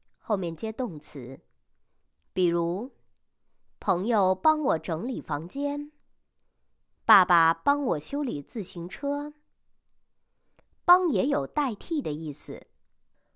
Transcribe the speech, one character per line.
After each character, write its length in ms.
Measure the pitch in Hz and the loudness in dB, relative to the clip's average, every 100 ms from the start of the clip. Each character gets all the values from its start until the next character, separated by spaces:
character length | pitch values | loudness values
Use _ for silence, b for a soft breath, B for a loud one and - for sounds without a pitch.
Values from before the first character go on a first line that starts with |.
| _ _ | _ _
后 200 | - 202 | -4 -2
面 180 | 175 165 | -2 -4
接 160 | 220 | -6
动 280 | 220 247 156 | -4 -6 -8
词， 420 | - 143 120 135 _ _ _ _ _ _ _ _ _ | -12 -12 -10 -12 _ _ _ _ _ _ _ _ _
比 120 | - 180 | 0 2
如， 500 | 170 170 185 254 - _ _ _ _ _ _ - - | 2 0 -2 -6 -12 _ _ _ _ _ _ -20 -6
朋 280 | - 175 208 | 0 0 2
友 260 | 220 185 | 2 4
帮 280 | 185 311 311 | 4 2 2
我 180 | 285 160 | 2 0
整 280 | 170 160 240 | 0 -4 -4
理 140 | 208 | -6
房 260 | - 151 165 | -4 -6 -6
间， 440 | 277 285 294 294 - _ _ _ _ _ _ _ _ _ _ | -4 -4 -4 -8 -14 _ _ _ _ _ _ _ _ _ _
爸 220 | - 208 180 | 4 6 6
爸 280 | 175 160 | 4 4
帮 300 | 165 - 285 | 2 0 0
我 160 | 277 156 | 0 -2
修 240 | - 285 | -4 -4
理 180 | 277 147 | -4 -6
自 200 | 139 233 | -6 -8
行 240 | 180 175 170 | -8 -8 -10
车。 460 | - 277 285 294 294 _ _ _ _ _ _ _ _ _ _ _ _ _ _ - | -6 -4 -4 -6 -12 _ _ _ _ _ _ _ _ _ _ _ _ _ _ 4
帮 240 | 359 370 | 4 4
也 180 | 214 226 | 2 0
有 180 | 185 269 | 0 -2
代 300 | - 277 208 | -2 -2 -4
替 260 | - 311 | -6 -4
的 100 | 170 | -4
意 180 | 151 160 | -6 -6
思。 360 | 139 - 120 - _ _ _ _ _ _ | -10 -10 -14 -14 _ _ _ _ _ _